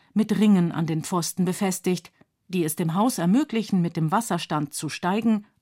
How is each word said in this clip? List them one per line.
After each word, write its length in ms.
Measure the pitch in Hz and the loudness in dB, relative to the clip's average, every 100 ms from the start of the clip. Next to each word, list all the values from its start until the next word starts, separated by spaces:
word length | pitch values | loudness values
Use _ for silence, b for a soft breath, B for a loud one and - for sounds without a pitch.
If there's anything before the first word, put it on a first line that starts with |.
| B | B
mit 260 | - 214 202 | -2 0 4
Ringen 320 | 214 196 175 | 6 6 4
an 160 | 160 160 | 0 -2
den 160 | 160 | -2
Pfosten 420 | 151 180 160 - 180 | -2 -4 -4 -2 -2
befestigt, 680 | 180 196 180 - 180 - b _ _ - | 0 -2 -2 -2 -2 -4 b _ _ -8
die 160 | 180 160 | -2 -2
es 100 | - | 0
dem 200 | 170 165 | -2 0
Haus 220 | 233 247 | 0 2
ermöglichen, 640 | 170 220 302 226 214 190 | 2 2 2 -2 0 0
mit 140 | 170 170 | 0 0
dem 160 | 156 | 0
Wasserstand 640 | 190 233 170 - 156 147 | 0 -2 -4 -2 -4 -4
zu 160 | - 156 | -6 -8
steigen 560 | - 180 202 226 220 208 _ | -6 -2 0 0 0 -2 _